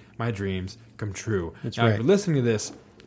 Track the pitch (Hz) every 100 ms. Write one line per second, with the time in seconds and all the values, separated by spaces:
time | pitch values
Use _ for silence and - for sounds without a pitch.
0 | - - 117 98 98 92 95 - - -
1 | 104 92 - 101 82 - 123 - 117 107
2 | 127 196 180 147 120 107 - - - -